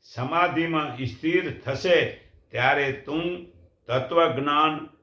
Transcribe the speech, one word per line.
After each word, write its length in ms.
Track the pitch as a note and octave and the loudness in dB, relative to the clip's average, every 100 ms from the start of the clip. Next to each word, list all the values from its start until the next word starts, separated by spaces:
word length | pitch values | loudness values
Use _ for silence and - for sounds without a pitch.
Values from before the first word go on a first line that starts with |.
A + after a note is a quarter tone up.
| _ - | _ -8
સમાધિમાં 880 | B2+ E3 F3 D3+ E3 D#3 D3 B2 B2+ | -2 2 2 2 0 0 -2 -6 -8
સ્થિર 540 | - D#3 F3+ E3 - - | -4 0 0 -2 -8 -6
થશે, 400 | C3+ F3 E3+ A#2 - - _ _ | -4 4 4 4 -6 -20 _ _
ત્યારે 420 | A2+ B2+ C#3+ C#3 | 0 2 2 0
તું 540 | C#3 - D#3 E3+ F3 - - - _ - | -4 -6 -4 -4 -8 -12 -20 -20 _ -4
તત્વજ્ઞાન 1000 | B2+ C3 E3+ E3 B2+ C#3+ D3 D#3 D#3 - _ | -4 0 2 2 2 0 2 2 0 -10 _